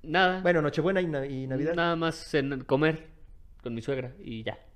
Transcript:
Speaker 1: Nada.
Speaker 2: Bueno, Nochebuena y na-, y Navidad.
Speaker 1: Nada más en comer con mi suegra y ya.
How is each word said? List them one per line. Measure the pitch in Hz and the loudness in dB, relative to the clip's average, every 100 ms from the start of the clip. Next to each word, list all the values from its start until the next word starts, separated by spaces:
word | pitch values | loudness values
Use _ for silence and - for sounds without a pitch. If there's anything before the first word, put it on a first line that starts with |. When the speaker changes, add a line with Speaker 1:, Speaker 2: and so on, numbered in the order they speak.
Speaker 1:
Nada. | 160 165 185 185 | 0 4 4 4
Speaker 2:
Bueno, | 180 170 | 2 4
Nochebuena | 147 143 160 190 | 2 2 2 2
y | 175 | 0
na-, | 147 135 | -2 -4
y | 135 131 | -6 -4
Navidad. | 135 160 170 | -2 0 2
Speaker 1:
Nada | 170 165 | 0 2
más | 165 156 - | 0 -4 -2
en | 156 139 139 | 0 0 -4
comer | 127 139 156 156 - - - - - - | 0 4 4 2 -6 -20 -20 -20 -20 -12
con | 123 117 | -8 -6
mi | |
suegra | 113 135 127 180 | -4 -4 -6 -10
y | 202 113 | -12 -8
ya. | 110 - - | -8 -10 -14